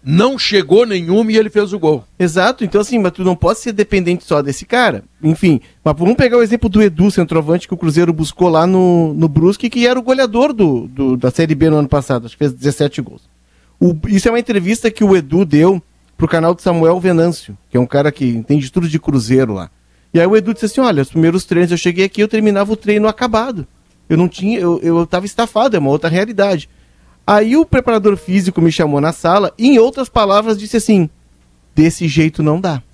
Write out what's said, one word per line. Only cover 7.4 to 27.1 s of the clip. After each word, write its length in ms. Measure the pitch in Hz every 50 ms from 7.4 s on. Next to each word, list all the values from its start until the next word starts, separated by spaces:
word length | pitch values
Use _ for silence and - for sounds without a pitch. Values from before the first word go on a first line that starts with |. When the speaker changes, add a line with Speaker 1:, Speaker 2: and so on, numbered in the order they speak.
| 151 147 165 180 -
Speaker 2:
que 80 | - 185
o 20 |
Cruzeiro 360 | 170 - 160 147 160 175 170
buscou 360 | 165 156 160 151 - - 180 180
lá 200 | 160 160 165 180
no, 440 | 190 185 185 180 175 170 165 156 147
no 120 | 151 165 160
Brusque, 400 | 139 156 156 180 202 - - 233
que 160 | - 240 240
era 140 | 240 254 254
o 40 |
goleador 500 | 233 247 262 262 269 240 208 233 262 302
do, 340 | 277 220 202 160 135 120 101
do, 300 | 87 127 - 139 131 127
da 160 | 123 123 127
Série 240 | 123 - 165 156 151
B 120 | 135 156 160
no 100 | 156 151
ano 100 | 147 131
passado, 380 | - 147 127 - 135 120 113
acho 100 | 113 -
que 20 | _
fez 140 | 147 143
dezessete 500 | 127 127 127 143 139 - 151 139 - -
gols. 200 | 127 - - - _ _ _ _ _ _ _ _ _ _ _ _
O, 160 | 170 180 170 156 -
isso 220 | - 208 196 - 240
é 20 |
uma 80 | 226 240
entrevista 540 | 240 - 226 202 170 185 226 226 - 226
que 100 | 220 -
o 140 | 214 196 190
Edu 280 | 185 151 135 151 175 202
deu 380 | 160 143 147 156 185 196 175 - _ _ _ _ _ _
pro 120 | _ 165 156
canal 260 | - 165 165 165 175
do 80 | 170
Samuel 380 | - 185 170 165 160 165 175 185
Venâncio, 580 | 175 185 175 165 165 175 165 - - - 101 - _ _
que 80 | -
é 40 | 123
um 40 | 123
cara 260 | 120 - 143 143 151
que 120 | 143 - 139 123
entende 420 | 117 113 110 - 143 147 135 131
tudo 180 | _ 185 170 165
de 120 | 151 156
Cruzeiro 520 | - - 143 131 113 107 127 131 131 113 104
lá. 140 | 95 87 - _ _ _ _ _ _ _ _ -
E 60 | 165
aí 60 | 170
o 100 | 185 208
Edu 180 | 220 190 202 226
disse 120 | - -
assim, 140 | 208 - -
"Olha, 220 | 262 240 185 143
os 80 | 135 -
primeiros 340 | - 160 160 165 170 185 -
treinos 280 | - 175 170 180 165
eu 40 | 175
cheguei 280 | 165 - 180 175 180 190
aqui, 180 | 196 _ -
eu 60 | 208 214
terminava 440 | - 220 214 214 202 196 208 208
o 40 | 220
treino 320 | 214 - 208 208 208 208 220
acabado. 580 | 214 - 247 247 220 214 226 269 247 190 135 - _ _ _ _ _ _ _ _
Eu 80 | 160
não 120 | 160 180 180
tinha, 300 | - - 185 202 233 220
eu, 180 | 180 175 170 - -
eu 200 | 165 170 170 170
tava 220 | 165 - 180 190
estafado, 480 | 202 - - 233 220 - 214 233 269 214
é 40 | 180
uma 100 | 143 135
outra 180 | 143 156 - 165
realidade." 600 | 156 180 202 220 226 190 196 202 190 156 - - _ _ _ _ _ _ _ _